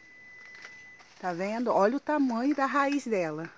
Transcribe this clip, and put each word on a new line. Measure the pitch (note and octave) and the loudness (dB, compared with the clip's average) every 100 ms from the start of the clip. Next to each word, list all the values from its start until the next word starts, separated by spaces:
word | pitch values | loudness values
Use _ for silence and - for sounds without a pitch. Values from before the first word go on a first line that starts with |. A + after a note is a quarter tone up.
| - - - - - - - - - - - - | -20 -20 -20 -20 -18 -18 -18 -18 -20 -20 -20 -6
Tá | F#3 | -4
vendo? | E3+ G3 A3+ A#3 | -2 -2 0 2
Olha | E3+ G3+ C#4 | 4 4 2
o | |
tamanho | - D4+ C4+ A3+ C4+ D4 | 0 2 2 2 0 0
da | C4+ | 2
raiz | C#4 C#4 C#4+ A#3+ | 2 2 0 0
dela. | G3+ D#3+ D3+ - | 0 0 -4 -10